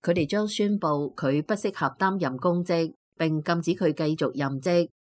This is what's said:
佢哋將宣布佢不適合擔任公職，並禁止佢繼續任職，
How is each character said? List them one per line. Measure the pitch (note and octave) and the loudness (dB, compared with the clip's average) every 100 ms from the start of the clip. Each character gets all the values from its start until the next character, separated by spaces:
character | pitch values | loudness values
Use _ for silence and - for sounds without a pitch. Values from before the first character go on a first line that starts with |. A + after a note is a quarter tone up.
佢 | - | -2
哋 | F3 D3 | 0 0
將 | G#3 G#3+ | 0 -2
宣 | G#3 G3+ G#3 | 0 0 0
布 | E3 D3 C#3+ | 0 0 -2
佢 | - C3+ D3 | -2 0 0
不 | D3+ | 0
適 | G3+ G3+ F#3+ | -2 -2 -2
合 | C#3 - | -4 0
擔 | F#3+ F#3+ | 0 2
任 | C3+ C3 | -2 0
公 | F3+ F3 | 0 0
職， | F3 E3+ E3 - _ - | 0 0 0 -6 _ -4
並 | D#3+ D#3 | 0 0
禁 | D3+ E3+ | 0 0
止 | E3+ | 0
佢 | E3+ E3+ | 2 0
繼 | - D#3 D#3 | 0 0 0
續 | C#3+ | -2
任 | C3 C#3 C3+ | -2 -4 -2
職， | F3+ F3 E3+ _ | 2 2 2 _